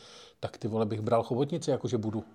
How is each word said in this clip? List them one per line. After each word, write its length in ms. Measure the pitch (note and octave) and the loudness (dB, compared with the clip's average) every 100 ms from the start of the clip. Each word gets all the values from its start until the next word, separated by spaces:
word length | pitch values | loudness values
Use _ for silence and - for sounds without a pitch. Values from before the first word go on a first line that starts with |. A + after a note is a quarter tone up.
| - - - _ | -20 -20 -20 _
tak, 180 | - - | -10 -6
ty 100 | G#2+ | -2
vole, 180 | A2 A2 | 0 0
bych 140 | G#2+ | 0
bral 220 | G#2+ - | 2 2
chobotnici, 480 | - B2 D3+ E3+ - | 4 0 0 0 0
jakože 280 | B2 A2+ A#2+ | 0 0 0
budu 260 | A2 A2 - | 0 -2 -4